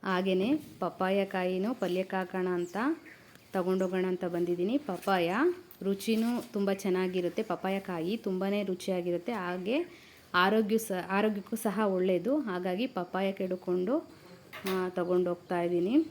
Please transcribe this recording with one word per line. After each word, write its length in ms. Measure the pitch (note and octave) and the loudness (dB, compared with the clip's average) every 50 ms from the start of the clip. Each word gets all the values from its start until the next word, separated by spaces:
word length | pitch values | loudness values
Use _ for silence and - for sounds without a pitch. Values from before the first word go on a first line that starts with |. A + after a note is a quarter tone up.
| - | 0
ಹಾಗೇನೆ 540 | F#3+ F#3+ F3+ F#3 F#3+ F#3+ F#3 F#3+ A3+ D4 D4+ - - - - | 0 2 2 4 4 4 2 4 2 2 0 0 -6 -8 -4
ಪಪ್ಪಾಯ 460 | - F3 E3+ - F#3+ F#3 F#3+ G3+ G3 | -4 -4 -2 0 0 2 2 2 0
ಕಾಯಿನೂ 500 | G3 G3 F#3+ F#3 F3+ F#3 F#3 F#3+ G#3+ - | 0 0 -2 0 0 0 0 0 -2 -2
ಪಲ್ಯಕ್ಕೆ 420 | - - F3+ F3 F3+ F#3+ F#3 - | -2 -2 -2 0 0 -2 -2 -2
ಹಾಕೋಣ 320 | F#3+ F#3 F3+ - A3+ F3+ F#3 | -4 -4 -2 -2 -2 0 0
ಅಂತ 280 | F3+ F3 F3 F3 - G3 A3+ C#4 E4 D#4+ - - - - - - - - - - - | 0 0 -2 -2 -2 -2 -2 -2 -2 -4 -6 -20 -20 -20 -20 -20 -20 -20 -20 -6 -2
ತಗೊಂಡೋಗೋಣ 540 | G3 F3+ F3+ F#3+ F#3+ F#3+ F#3 F#3 F#3 F#3 | -2 0 2 2 2 0 0 0 0 0
ಅಂತ 180 | F#3 F#3 F3+ - | 0 0 -2 -2
ಬಂದಿದ್ದೀನಿ. 540 | F3 E3+ E3+ F3 F3 F3 F3 F3 G3 A#3+ D4 | -4 -2 0 0 0 0 0 0 0 0 0
ಪಪ್ಪಾಯ 560 | - - F#3 F3 - - G3 F#3 E3+ E3 F3+ A3 C#4+ F4+ F4 - - - - - F#3 | -2 -2 -8 -4 0 2 2 4 4 2 2 2 2 2 0 -2 -8 -20 -16 -6 -2
ರುಚಿನೂ 640 | G3 G3 G3 - - A3+ A3 A3 A#3 A#3+ A#3+ - - - | -2 -2 -2 0 0 2 2 2 0 0 -2 -4 -4 -4
ತುಂಬ 200 | G#3 G3+ G3 G3 | -2 0 0 0
ಚೆನ್ನಾಗಿರುತ್ತೆ. 680 | G3 - G3 F3+ F#3 F#3 F#3 F3+ F#3 F3 F3 E3+ - - | 0 0 0 2 2 2 0 0 0 -2 0 -2 -2 -2
ಪಪ್ಪಾಯ 380 | - F3+ E3+ - F#3+ G3 G3 | -2 -2 -2 -2 -2 -2 -2
ಕಾಯಿ 360 | F#3+ - F#3 E3+ D#3+ F3 G#3+ | -4 -4 -4 -4 -2 -2 -2
ತುಂಬಾ 300 | A3+ - G3+ F#3+ F#3 F#3+ G3 G3+ G#3 G#3 | -2 -2 -2 -2 0 0 0 0 0 0
ರುಚಿಯಾಗಿರುತ್ತೆ. 680 | G3 F#3 F3+ - - F#3+ F3+ F3 F3 F3 E3+ E3+ - A#3+ | -2 -4 -4 -2 -2 -2 -2 0 0 -2 -2 -2 -4 -6
ಹಾಗೆ 520 | G#3+ F#3 F3 F3+ F#3 F3+ G3 A#3+ D4+ F4 F4 - - - - - - - - - | -4 -4 -4 -4 -4 -2 -2 0 0 -2 -4 -8 -20 -20 -20 -20 -20 -20 -2 2
ಆರೋಗ್ಯ 440 | F3+ F3+ F#3+ G#3 A3 A3 G3+ A3 A3+ | 4 4 6 6 4 4 4 2 0
ಸ-, 140 | A3 - G3 F3+ E3+ F3 | 0 0 -4 -4 -2 0
ಆರೋಗ್ಯಕ್ಕೂ 480 | F#3+ G3 G#3 A3 G#3+ G3+ F#3+ - - | 0 2 2 2 2 0 -6 -6 -6
ಸಹ 240 | A3 - A3 F#3 G3+ A3 | -2 -2 -2 0 2 2
ಒಳ್ಳೆಯದು. 520 | G3+ F#3+ F#3 F3+ F#3+ F#3 F3 E3+ G#3+ C#4 D#4 | 2 2 2 2 4 2 2 2 2 0 0
ಹಾಗಾಗಿ 480 | C#4 A3+ F#3 F3+ F3+ F#3+ F3+ F#3+ A#3+ | 0 -2 -4 -2 -2 -2 0 0 -2
ಪಪ್ಪಾಯ 460 | C4+ - - F3 F3 - F#3 G3 G3 G3 | -2 -2 -4 -6 -2 -2 -2 0 0 -2
ಕೆಡ್ಕೊಂಡು, 680 | G3 F#3+ F#3 F#3 F#3 F#3 - F3+ F3+ F3+ F#3 B3+ D#4+ D#4+ - - - - - - - - - - - - G3 | -2 -2 -4 -4 -4 -2 0 0 0 2 2 0 0 -2 -4 -18 -20 -20 -20 -20 -20 -20 -18 -18 -10 -6 -2
ಆ, 180 | F#3 F#3 F#3 F3+ | -2 0 0 -2
ತಗೊಂಡೋಗ್ತಾ 760 | F3+ - F3 F3 F3+ F3+ F3+ F3 F3 F3 - - F#3 F3 F3 | 0 -2 0 2 2 2 2 2 0 -4 -4 -4 -2 0 0
ಇದ್ದೀನಿ. 340 | F3 F3+ F3 E3+ F#3+ A#3+ D4 E4 - | 2 2 2 2 4 4 4 4 2